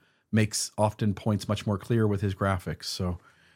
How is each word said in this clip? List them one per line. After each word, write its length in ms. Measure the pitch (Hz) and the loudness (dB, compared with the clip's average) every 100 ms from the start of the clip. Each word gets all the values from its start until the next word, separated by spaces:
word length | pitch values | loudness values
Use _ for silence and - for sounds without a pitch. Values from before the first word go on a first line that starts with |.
| _ _ _ | _ _ _
makes 400 | 107 107 - - - | 2 2 0 -4 0
often 380 | 107 - 107 | 0 2 -2
points 340 | 98 113 101 - | 0 0 0 0
much 160 | 104 | -2
more 140 | 113 98 | -2 -2
clear 280 | - 117 107 | 0 2 2
with 120 | 98 | 2
his 140 | 101 | -2
graphics. 500 | 92 98 92 - - | 0 0 0 -2 -8
So, 340 | - - 90 87 - _ _ | -8 -4 -4 -4 -10 _ _